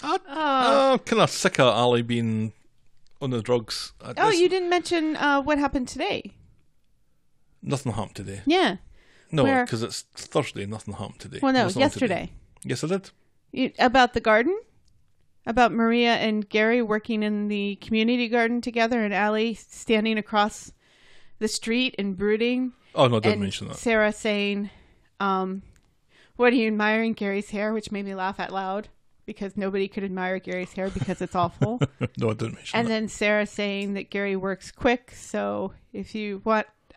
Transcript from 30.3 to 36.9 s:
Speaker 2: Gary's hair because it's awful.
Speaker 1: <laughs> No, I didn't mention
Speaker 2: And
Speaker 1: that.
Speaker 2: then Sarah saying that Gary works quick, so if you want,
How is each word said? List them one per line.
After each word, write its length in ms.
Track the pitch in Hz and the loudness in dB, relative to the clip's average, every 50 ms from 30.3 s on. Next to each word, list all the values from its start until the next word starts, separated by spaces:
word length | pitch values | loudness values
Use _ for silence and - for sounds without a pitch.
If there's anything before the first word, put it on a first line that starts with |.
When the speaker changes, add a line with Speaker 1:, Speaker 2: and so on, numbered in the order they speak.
| 185 185 | -4 -4
Speaker 2:
Gary's 320 | - 185 180 180 180 - - | -6 -6 -6 -6 -6 -8 -6
hair 180 | - 190 196 | -6 -6 -4
because 300 | 190 - - - 180 - 196 | -4 -4 -4 -4 -4 -4 -4
it's 120 | 170 - | -4 0
awful. 440 | 185 175 - - - - 208 233 247 - - - - | 0 0 0 0 0 0 0 0 -4 -8 -10 -8 -8
Speaker 1:
<laughs> 160 | 127 - - - | -8 -8 -4 -2
No, 120 | 123 110 | -2 -2
I 40 | 107 | -2
didn't 200 | 110 113 117 - | -2 -4 -8 -8
mention 240 | - - - - 220 | -10 -12 -4 -2 -2
Speaker 2:
And 100 | 233 226 | 0 0
Speaker 1:
that. 20 | |
Speaker 2:
then 180 | 226 220 220 202 | -2 -2 -4 -6
Sarah 380 | - - 214 208 214 208 208 | -6 -2 0 0 2 2 0
saying 480 | 202 - - 202 202 196 196 202 196 202 | -2 -4 -6 -4 -4 -2 -4 -4 -4 -6
that 160 | 196 - - | -6 -8 -8
Gary 240 | - 202 202 202 196 | -6 -4 -4 -2 -4
works 380 | 190 185 196 190 - - - - | -4 -4 -4 -6 -6 -10 -18 -10
quick, 400 | - - 247 240 240 _ - - | 0 2 2 2 2 _ -12 -20
so 600 | - - - - 208 202 202 202 208 190 196 - - _ _ - | -20 -16 -8 -6 -4 -4 -4 -4 -4 -6 -6 -8 -12 _ _ -12
if 220 | 202 196 - - | -12 -12 -10 -8
you 240 | 220 214 208 202 190 196 | -8 -8 -6 -8 -6 -2
want, 220 | 220 220 214 208 - _ _ _ _ | 0 0 0 0 -4 _ _ _ _